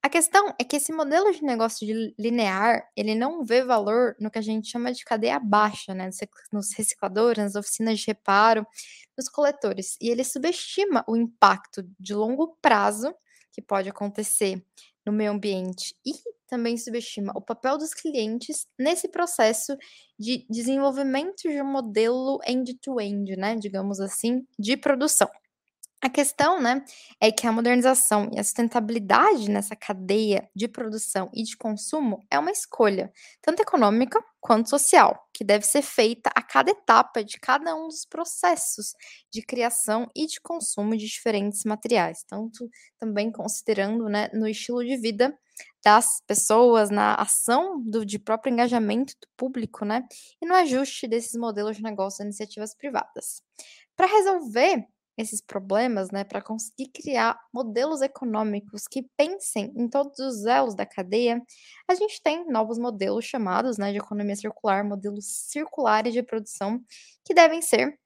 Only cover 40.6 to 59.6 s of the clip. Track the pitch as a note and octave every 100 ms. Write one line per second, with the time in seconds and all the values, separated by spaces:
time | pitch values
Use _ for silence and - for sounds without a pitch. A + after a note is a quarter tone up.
40.6 | D#4+ - G#3 A3 G#3+ - A#3 G#3 G3+ G#3
41.6 | G#3+ G#3+ A3+ A3 E3+ E3 - G3 A3+ -
42.6 | A#3+ _ _ _ A3+ G3+ A3 A3+ G3+ -
43.6 | - G#3 G3 A3+ A3 G#3 - A3 A3 G#3+
44.6 | - A#3+ B3 C4+ A3+ G#3 B3+ D4 _ -
45.6 | - _ G#3+ G#3+ A#3+ - _ G#3 - A3
46.6 | B3 A3+ G#3 G#3 G#3 G#3+ G#3+ - - B3+
47.6 | F#4 E4 A3+ A3 G#3 G#3 - A3+ C4+ A#3+
48.6 | A#3+ A#3+ G#3+ A3 C4+ - _ - B3+ C4
49.6 | A3 - G#3 A3+ B3+ - - _ E4 F#4
50.6 | E4 B3+ C4+ - A#3+ A#3 A#3 A#3 A#3 G#3
51.6 | G#3 G#3 A3 G3+ F#3+ G3 G#3 G3+ G#3+ -
52.6 | G#3+ - C#4+ B3 - - - - _ -
53.6 | - - _ - F#4 G#4+ G4 F#4 C4+ A3
54.6 | D#4+ D#4 - _ _ - A3 G#3 _ G3+
55.6 | G3 G3+ B3 G#3+ F#3 G3 G3 G3+ - A3+
56.6 | - - C4+ - - B3+ A3+ - _ A#3
57.6 | A#3+ G#3+ C#4+ D#4 C4+ C#4 B3 G#3+ G#3+ G3+
58.6 | G3+ G#3 - C4+ C4 - D4+ G4 - -